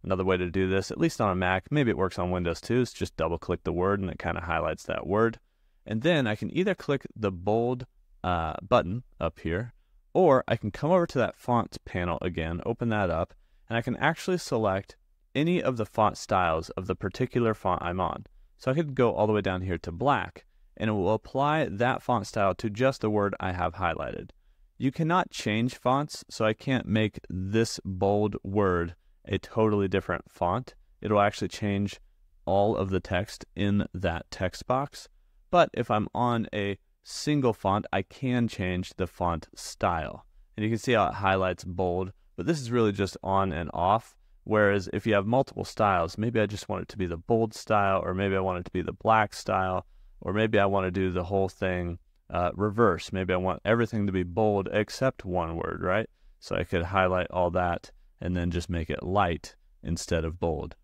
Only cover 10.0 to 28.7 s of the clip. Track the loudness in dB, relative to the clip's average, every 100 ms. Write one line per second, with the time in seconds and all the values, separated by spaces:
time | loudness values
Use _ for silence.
10 | _ 4 6 6 4 -2 -2 -4 2 2
11 | 2 0 0 -2 0 0 0 -8 -8 -4
12 | -2 -2 -4 -4 -4 -4 -4 -4 -2 0
13 | 0 0 -4 -8 _ _ _ -4 -2 0
14 | 0 0 -2 -4 0 0 2 0 -4 -20
15 | _ _ _ -2 2 2 0 -2 -4 2
16 | 2 2 -2 2 2 0 -2 -8 -6 -4
17 | -4 -4 -2 2 0 0 -2 -2 -2 -2
18 | -2 -2 -12 -20 -20 _ -2 0 -2 2
19 | 2 4 4 4 2 -2 -2 -4 -4 -2
20 | 0 0 -2 -12 _ _ _ -6 -2 0
21 | 2 0 -2 -2 0 2 -2 0 0 0
22 | 0 -2 -2 0 0 2 -4 0 0 2
23 | 0 2 2 0 -4 -2 -4 -2 -2 -2
24 | -6 -8 -12 -20 _ _ _ _ -4 -2
25 | 0 0 0 -4 -2 0 0 -2 0 0
26 | -2 -10 -16 -2 0 0 -2 -2 0 2
27 | 2 -2 -10 -6 0 2 2 -2 -8 0
28 | 2 2 2 -2 -4 2 2